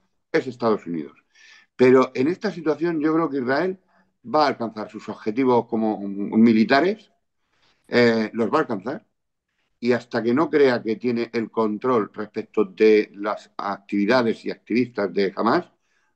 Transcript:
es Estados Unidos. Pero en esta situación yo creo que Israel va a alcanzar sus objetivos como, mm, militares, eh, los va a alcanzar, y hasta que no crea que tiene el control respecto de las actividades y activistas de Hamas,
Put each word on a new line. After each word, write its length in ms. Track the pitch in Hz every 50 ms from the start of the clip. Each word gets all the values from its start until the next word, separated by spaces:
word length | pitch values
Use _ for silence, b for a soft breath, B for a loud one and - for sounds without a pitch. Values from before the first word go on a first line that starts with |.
| _ _ _ _ _ _
es 140 | - 160 127
Estados 380 | 131 120 123 120 113 107 98 -
Unidos. 300 | 85 85 80 73 69 - _ _ b b b b b b b b b _
Pero 340 | - 123 127 127 131 127 123 -
en 120 | 120 131
esta 240 | 156 180 - - 202
situación 500 | 170 175 151 156 147 - 160 175 170 156
yo 140 | 143 160 156
creo 160 | 160 165 151
que 80 | 135 143
Israel 400 | 123 120 135 147 170 185 185 - _ _ _ _ _ _ _ _ -
va 200 | 113 120 156 151
a 40 | 135
alcanzar 420 | 117 - 117 107 - 110 104 -
sus 180 | - 104 - -
objetivos 580 | 98 - - 110 104 123 135 127 123 120 113
como, 340 | - - 110 110 110 104 95
mm, 340 | 101 101 98 98 101 - - 110
militares, 720 | 113 120 110 110 113 - 135 139 160 185 220 - - _ _ _ _ _ _ _ _ _ _ _ _ _ _ _ _
eh, 440 | _ - 120 120 117 113 113 110 104 -
los 180 | 110 117 101
va 60 | 139 156
a 20 |
alcanzar, 440 | 151 - 113 98 92 120 151 - - _ _ _ _ _ _ _ _ _ _ _ _ _ _ _
y 120 | - 120
hasta 300 | 123 117 120 - - 120
que 120 | 107 120 120
no 160 | 139 165 151
crea 320 | 147 147 143 131 123 113
que 140 | 95 107 110
tiene 340 | 98 - 127 117 117 117 113
el 180 | - 117 110 98
control 600 | - 113 110 107 107 101 - 127 131 113 101 -
respecto 520 | - 104 107 104 _ 110 101 - _ 110 104
de 460 | 95 92 - 107 110 107 107 104 - -
las 380 | 98 101 104 104 - - - _
actividades 880 | - - 101 98 - _ - - 101 101 98 123 131 120 113 98 - -
y 60 | -
activistas 600 | 92 - _ - 101 120 123 120 - - 101 92 85
de 180 | 98 98 92 -
Hamas, 340 | - 101 110 135 175 175 - _ _ _ _ _ _ _ _ _